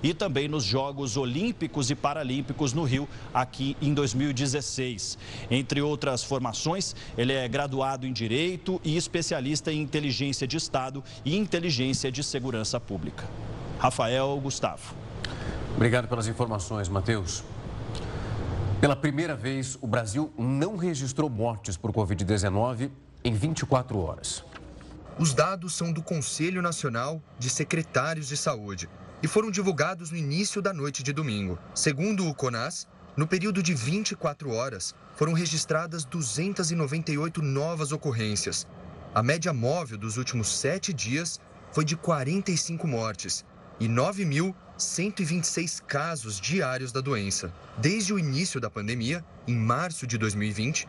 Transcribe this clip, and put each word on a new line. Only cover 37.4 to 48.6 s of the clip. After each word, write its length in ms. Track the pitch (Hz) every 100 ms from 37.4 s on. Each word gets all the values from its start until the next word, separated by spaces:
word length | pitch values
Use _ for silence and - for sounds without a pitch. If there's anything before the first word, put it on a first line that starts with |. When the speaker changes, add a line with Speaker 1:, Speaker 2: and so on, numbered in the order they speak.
Speaker 3:
novas 480 | 147 135 156 165 151
ocorrências. 760 | 156 147 117 107 104 - 82 - - - - -
A 80 | -
média 320 | 117 160 170
móvel 460 | 139 117 165 147 110
dos 180 | 110 110
últimos 300 | 123 123 107
sete 440 | - - - -
dias 480 | 151 104 139 170 - - - -
foi 140 | - 156
de 100 | 165
quarenta 540 | - 156 131 185 196
e 80 | 165
cinco 300 | - 165 165
mortes 580 | 120 110 104 95 - - - - -
e 80 | 113
nove 380 | 117 151 202 180
mil 300 | 139 185 185 - -
cento 460 | - - 190 208
e 40 | 165
vinte 180 | 175
e 40 | 160
seis 320 | - 165 -
casos 640 | - 139 156 165 110 98
diários 500 | 95 185 139 131 131
da 100 | 127
doença. 520 | 135 123 98 92 90 - - -
Desde 340 | 135 214 190
o 40 | 202
início 420 | 156 131 185
da 100 | 131